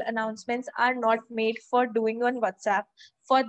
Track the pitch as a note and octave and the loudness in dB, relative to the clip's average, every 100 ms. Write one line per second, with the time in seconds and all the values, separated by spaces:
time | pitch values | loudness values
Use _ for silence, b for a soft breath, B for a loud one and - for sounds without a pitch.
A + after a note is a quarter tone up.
0 | A3 A3+ A3 A3 - A#3+ B3+ - A#3+ B3+ | -2 -4 -4 -6 -6 -6 -6 -2 0 0
1 | A3+ A3+ - A3+ A3 A3+ - B3 B3 A3+ | 0 0 -2 -2 -2 -2 0 0 2 0
2 | A3 A3+ A#3+ B3 G#3 F#3+ G#3+ G3+ - _ | 0 0 -2 0 -2 -2 -2 -2 -2 _
3 | B B - C4 | B B 2 2